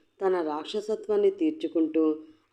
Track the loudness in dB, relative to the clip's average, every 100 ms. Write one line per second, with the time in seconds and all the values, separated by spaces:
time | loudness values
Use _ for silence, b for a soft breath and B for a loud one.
0 | B -4 0 0 -2 -6 -6 -6 -4 -4
1 | 0 2 2 2 0 0 -2 0 0 2
2 | 2 0 B B B